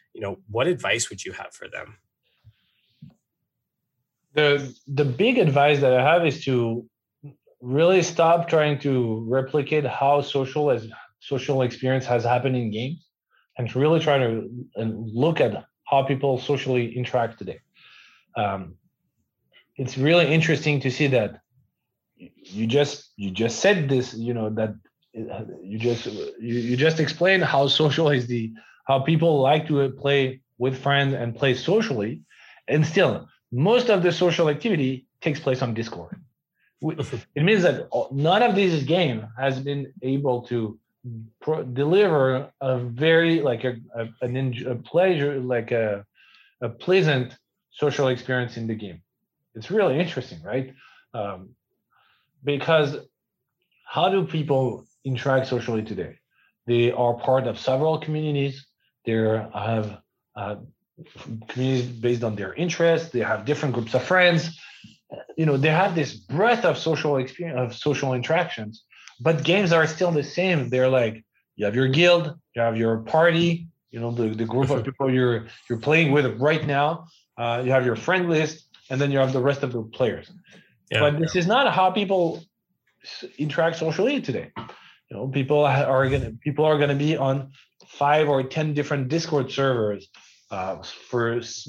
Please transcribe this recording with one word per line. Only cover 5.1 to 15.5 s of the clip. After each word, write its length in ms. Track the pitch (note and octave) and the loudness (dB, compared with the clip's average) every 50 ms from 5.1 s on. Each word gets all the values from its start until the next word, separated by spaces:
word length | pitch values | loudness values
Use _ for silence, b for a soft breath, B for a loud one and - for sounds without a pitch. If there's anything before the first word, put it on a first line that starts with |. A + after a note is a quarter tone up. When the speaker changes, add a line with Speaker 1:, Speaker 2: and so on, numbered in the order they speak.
| B2 C3 G3+ B3 C4 B3 | 0 2 2 4 4 4
Speaker 2:
advice 420 | F#3 D3+ C3 C#3+ C#3+ D3 D3+ C#3 | 4 4 6 6 6 6 6 4
that 140 | C#3 B2+ B2+ | 4 4 4
I 100 | B2+ B2+ | 6 6
have 220 | C#3+ E3 F3 E3+ | 6 4 4 4
is 180 | - - - - | 2 0 -2 -2
to 400 | C#3 C3 B2 A#2 A2+ A2+ A#2+ - - _ _ _ _ _ _ - C#3+ - _ _ _ _ _ | 0 0 0 0 0 -2 -4 -8 -12 _ _ _ _ _ _ -20 -20 -20 _ _ _ _ _
really 400 | B2+ B2 C3 C#3+ E3 F3+ F#3+ F#3 | -8 -4 0 4 4 6 6 4
stop 480 | E3 F3+ - - E3 E3 E3+ E3+ E3 - | 2 2 0 2 4 4 4 4 2 2
trying 280 | E3 D#3 D3+ D3+ D3 C#3 | 2 2 2 2 0 0
to 440 | - C#3+ C3+ B2+ A#2+ A2+ A2 A2 A2+ A2+ | 0 0 0 2 0 0 -2 -4 -4 -2
replicate 560 | B2 C3+ C3 C3 - D3+ C#3+ - D#3 D3+ C#3+ | 0 0 0 0 0 -2 0 0 0 0 0
how 360 | B2 - - C#3 C#3 D3 C#3+ | -2 -2 0 2 2 2 2
social 480 | C#3 - - C#3 C3 C3 - D3+ D3 D3 | 0 0 -2 -2 -2 -2 -2 -2 0 0
as, 180 | B2+ A#2 A2 A2 B B B B _ _ | 0 0 -2 -8 B B B B _ _
social 400 | - - C#3+ B2 - - C#3 C3+ | -10 -6 -6 -4 -4 -2 0 0
experience 440 | B2+ A#2 - - - B2+ C3 C3 B2 - | 0 -2 -2 -4 -2 -2 -2 -2 0 0
has 180 | A#2+ A#2 A2 | 0 0 2
happened 320 | A#2 B2 B2+ B2+ C3+ C3 B2 | 2 0 0 0 0 -2 -2
in 140 | A#2+ A2 | -2 -4
games 360 | G#2 A2 B2 C#3 E3+ D#3+ - _ _ _ _ _ _ _ _ _ _ - | -4 -4 -6 -6 -8 -10 -14 _ _ _ _ _ _ _ _ _ _ -8
and 120 | A#2+ A2+ | -8 -4
to 100 | - B2+ | 0 2
really 220 | C#3 D#3 E3 D#3+ | 2 4 4 2
try 160 | D#3 D3+ C#3+ C3+ | 2 2 2 2
to, 320 | B2+ A#2 A2+ A2+ - - A#2 B2 - - _ | 2 0 0 -2 -6 -8 -10 -14 -14 -12 _
and 340 | G2 A2+ A2+ A2 G#2+ A2+ A2 G#2+ | -6 -4 -4 -4 -6 -8 -6 -2
look 260 | A#2+ C#3 E3 E3 D#3+ | 0 0 2 2 2
at 240 | C#3 A2 | 2 0